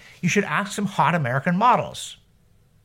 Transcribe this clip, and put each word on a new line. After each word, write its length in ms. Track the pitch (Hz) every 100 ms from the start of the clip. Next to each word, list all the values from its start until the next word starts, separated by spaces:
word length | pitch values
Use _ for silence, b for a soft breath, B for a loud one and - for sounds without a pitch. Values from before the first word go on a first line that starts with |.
| B B
you 80 | 175
should 160 | 202
ask 280 | - 156 202
some 140 | - 208
hot 280 | - 143
American 420 | 170 123 135 180 175
models, 600 | 240 208 85 60 - - _ _ _ _ _ _